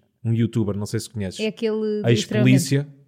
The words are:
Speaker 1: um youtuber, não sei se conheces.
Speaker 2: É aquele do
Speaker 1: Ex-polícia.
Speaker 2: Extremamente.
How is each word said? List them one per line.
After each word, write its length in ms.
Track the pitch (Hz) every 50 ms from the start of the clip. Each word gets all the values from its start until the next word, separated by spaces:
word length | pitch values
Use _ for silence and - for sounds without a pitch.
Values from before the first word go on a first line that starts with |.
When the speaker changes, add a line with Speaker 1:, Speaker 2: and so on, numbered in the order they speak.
| _ _ _ _ -
Speaker 1:
um 80 | 113 113
youtuber, 420 | 113 117 113 - 120 110 98 98
não 120 | 101 104
sei 140 | 101 - 113
se 100 | - -
conheces. 280 | - 113 98 92 90 -
Speaker 2:
É 80 | 214 220
aquele 520 | - - 233 220 214 220 214 214 214 208 208
do 60 | 117
Speaker 1:
Ex-polícia. 680 | 117 214 - - - 214 - 131 131 135 - - 135 139
Speaker 2:
Extremamente. 100 | 147 - - - _